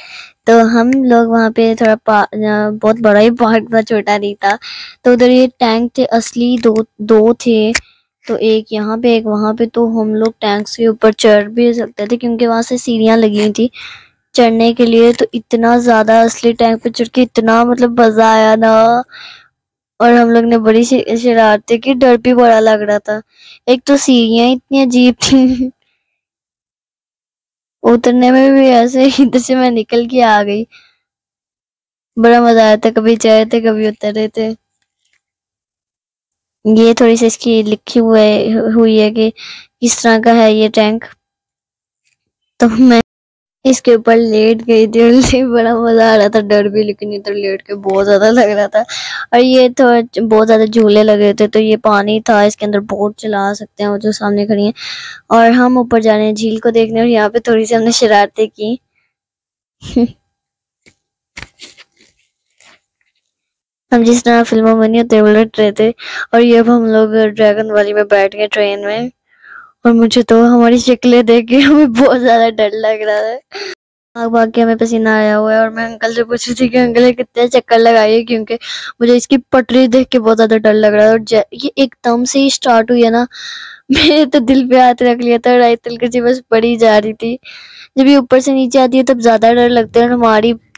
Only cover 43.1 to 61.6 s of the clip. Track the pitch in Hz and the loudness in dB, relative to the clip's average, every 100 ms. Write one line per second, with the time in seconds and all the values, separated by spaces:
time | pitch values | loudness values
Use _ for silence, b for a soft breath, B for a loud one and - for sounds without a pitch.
43.1 | _ _ _ _ _ 262 254 - 233 233 | _ _ _ _ _ -2 0 2 0 2
44.1 | 226 233 220 220 226 233 226 220 226 233 | 0 2 0 0 0 0 0 2 2 4
45.1 | 247 247 254 262 233 226 233 233 226 226 | 4 2 0 0 0 0 -2 0 2 2
46.1 | 220 202 220 208 208 208 208 208 202 208 | 2 2 -2 0 0 0 -2 -4 -6 -10
47.1 | 202 202 202 196 190 - 202 196 190 196 | -10 -10 -8 -6 -8 -10 -10 -4 -2 0
48.1 | 202 214 240 214 208 208 214 240 B B | 2 2 2 2 0 -2 -4 -6 B B
49.1 | B B 240 254 254 247 247 247 240 233 | B B 0 2 2 2 2 2 2 -2
50.1 | - 220 220 220 220 220 226 214 208 214 | -6 0 0 2 2 2 2 2 2 2
51.1 | 208 208 202 214 220 220 214 220 208 202 | 2 0 0 -2 0 0 0 0 -2 -2
52.1 | 220 220 214 208 208 214 208 208 190 208 | -4 -2 0 0 -2 -6 -6 -6 -6 -6
53.1 | 214 220 208 196 208 208 - 208 202 214 | -6 -8 -4 -4 -6 -12 -8 -6 -4 -4
54.1 | 208 208 208 208 208 208 B B B B | -4 -4 -4 -2 -2 -4 B B B B
55.1 | B - 233 226 247 247 254 240 233 220 | B -2 2 4 2 2 0 0 0 0
56.1 | 214 214 214 220 220 233 226 226 226 240 | 0 -2 -4 -6 -4 -2 -2 -2 -2 0
57.1 | 233 208 226 226 226 220 226 226 233 226 | 0 0 -2 -2 -2 -2 -2 -2 0 0
58.1 | 208 202 - 214 - 214 254 _ _ _ | 2 0 -2 -6 -6 -8 -8 _ _ _
59.1 | _ _ _ _ _ _ _ - - 156 | _ _ _ _ _ _ _ -8 -4 -4
60.1 | - _ _ _ _ _ _ _ _ _ | -6 _ _ _ _ _ _ _ _ _
61.1 | _ _ - - _ | _ _ -20 -20 _